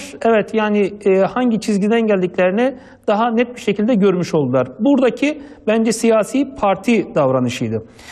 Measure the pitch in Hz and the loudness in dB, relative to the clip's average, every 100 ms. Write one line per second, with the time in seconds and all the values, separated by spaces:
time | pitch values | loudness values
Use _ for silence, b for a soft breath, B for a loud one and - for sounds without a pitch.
0 | - - 233 226 208 220 214 208 196 208 | -4 -4 2 2 2 -2 0 2 0 0
1 | 202 190 190 247 254 220 - 202 208 233 | 2 2 2 0 0 0 0 0 0 0
2 | 220 202 180 - 185 202 254 262 B B | 2 0 0 0 0 2 -2 -4 B B
3 | - 202 240 226 240 247 - 196 208 233 | -2 0 0 0 -2 -4 -4 -2 0 2
4 | 196 175 170 160 135 127 127 - 226 277 | 2 0 0 -2 0 0 -2 -2 0 2
5 | 254 240 285 302 B B - 226 226 - | 2 0 -4 -4 B B -2 0 0 0
6 | 226 220 214 262 277 - 202 190 - 226 | 2 2 2 -2 -2 -2 -2 0 0 0
7 | - 165 135 127 123 117 117 110 - B | 0 0 2 2 0 -2 -4 -6 -8 B
8 | B | B